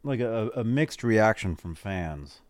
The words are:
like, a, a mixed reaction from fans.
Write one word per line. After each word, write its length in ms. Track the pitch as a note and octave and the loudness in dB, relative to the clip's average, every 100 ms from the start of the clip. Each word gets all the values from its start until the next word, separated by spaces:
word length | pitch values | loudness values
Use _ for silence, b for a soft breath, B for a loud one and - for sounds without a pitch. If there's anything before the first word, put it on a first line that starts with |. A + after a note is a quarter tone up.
like, 160 | C#3+ B2+ | -4 -2
a, 320 | A#2+ A2+ A2 | -2 -2 -2
a 80 | C3 | -2
mixed 400 | A2+ C3+ D#3 - | 0 0 0 -2
reaction 520 | A#2+ A2 A2 A2 G2 | 2 6 6 4 -4
from 180 | D#2+ E2+ | -6 -8
fans. 680 | D#2+ G2+ F#2 E2 D2 C#2+ - | -10 -6 -6 -6 -8 -14 -20